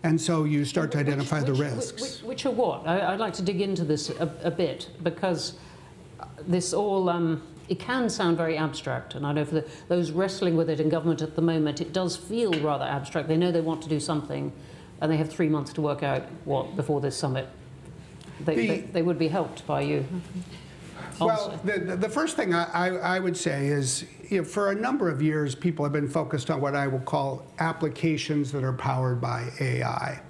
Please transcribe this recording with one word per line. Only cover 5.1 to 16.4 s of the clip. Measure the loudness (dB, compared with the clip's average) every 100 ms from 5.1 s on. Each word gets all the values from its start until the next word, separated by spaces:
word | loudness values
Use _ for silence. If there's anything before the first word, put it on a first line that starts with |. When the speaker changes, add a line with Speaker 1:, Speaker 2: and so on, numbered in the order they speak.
| -2 0 0 -4 -10 -18 -20 -20 -20 -20 -16 -16 -10 0
Speaker 2:
this | 0 2
all, | 0 2 2 2
um, | 2 2 0 -4 -18 -6
it | -4
can | -2 0 0
sound | 2 2 4
very | 2 2
abstract, | 0 -2 -4 -4 -4 -6
and | 0
I |
know | 0
for | 2 0
the, | -2 -12 0
those | 2 2
wrestling | 2 0 2 2 4
with | 4
it | 4
in | 4
government | 4 2 2
at | 0
the | 2
moment, | 2 4 2 0
it | -2
does | 0 0 -2
feel | -4 0 2 4
rather | 2 2
abstract. | 0 -2 -2 -4 2
They | 4
know | 4
they | 4
want | 2 -2
to | -2
do | -2
something, | 0 -2 -2 -4 -4 -8 -16 -18 -18 -2
and | 2
they | 2
have | 0
three | 2 2
months | 2 0
to | -2
work | -2 0
out | 0 0 -2 -10